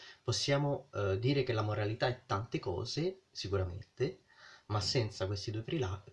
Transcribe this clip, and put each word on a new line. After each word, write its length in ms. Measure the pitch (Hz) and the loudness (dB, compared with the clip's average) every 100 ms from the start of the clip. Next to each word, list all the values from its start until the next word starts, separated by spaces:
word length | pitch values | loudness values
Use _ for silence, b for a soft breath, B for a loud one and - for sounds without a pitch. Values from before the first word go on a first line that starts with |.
| B B | B B
Possiamo, 640 | - 117 - 139 143 139 - | -2 0 2 4 4 0 -2
eh, 240 | 101 98 98 | 0 2 2
dire 240 | 123 139 | 4 2
che 100 | 127 | 2
la 100 | 110 | 2
moralità 440 | 104 107 107 113 147 | 0 0 0 0 0
è 160 | - - | -2 -2
tante 320 | 98 117 160 | -2 -2 -4
cose, 640 | - 90 117 - 175 190 _ | -2 -2 -2 -2 -2 -4 _
sicuramente, 960 | - 95 98 90 90 - - - - B B B B - | -10 -2 0 0 -4 -12 -4 -4 -4 B B B B -2
ma 140 | 104 | 0
senza 460 | 95 135 107 - 95 | 2 2 0 0 -2
questi 240 | 101 - | -2 -4
due 120 | 107 | -4
prila-, 400 | - 165 92 95 - | -2 -2 -2 -4 -8